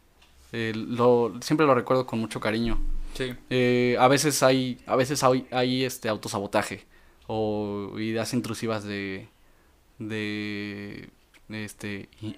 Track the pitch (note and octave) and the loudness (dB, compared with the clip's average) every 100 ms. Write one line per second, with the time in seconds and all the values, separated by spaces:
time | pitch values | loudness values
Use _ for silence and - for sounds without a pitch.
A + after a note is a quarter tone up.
0 | _ _ _ _ - A#2 A2+ A2 A2 A#2 | _ _ _ _ -12 -6 -4 -4 -4 2
1 | A#2+ A#2+ A#2 G2+ - D#3 D3+ B2+ - C3 | 6 6 2 -4 0 2 4 4 4 0
2 | B2+ A2+ A2 B2+ A2+ A2 A#2 A2 - - | 0 -4 -4 -4 -2 0 2 2 2 0
3 | - - C3 B2 - B2+ B2 B2 B2 A#2+ | -4 -6 -8 -8 -2 2 4 4 4 6
4 | B2 C#3 D3 C3 C3+ C3 C3 A#2+ - A2+ | 6 6 2 4 4 4 2 -6 0 0
5 | C3 C#3+ C3+ C3 - B2 B2+ B2+ C3 - | 2 2 4 4 0 0 0 0 -2 -4
6 | A2+ G#2 A2 A2 G2+ G#2+ G2+ F#2+ - - | -4 -4 -4 -6 0 0 0 -4 -14 -20
7 | - _ - A2 G#2+ G#2 G#2 G2+ G2+ G2+ | -20 _ -8 -2 -2 -2 -4 -6 -8 -6
8 | A2 A2 A2 B2 A2 A2+ A#2 A2 G2+ G2+ | -4 -2 -2 -2 -2 -4 -4 -4 -4 -6
9 | G2 G2 A2 _ _ _ _ _ _ - | -6 -8 -12 _ _ _ _ _ _ -14
10 | A2 G#2+ G#2+ G#2 G#2 G#2 G#2 G2+ G2+ - | -8 -6 -6 -6 -6 -8 -8 -10 -12 -14
11 | - - _ _ - G#2+ G#2+ - G#2 G2+ | -18 -20 _ _ -14 -10 -10 -10 -10 -10
12 | - - G#2+ | -12 -14 -12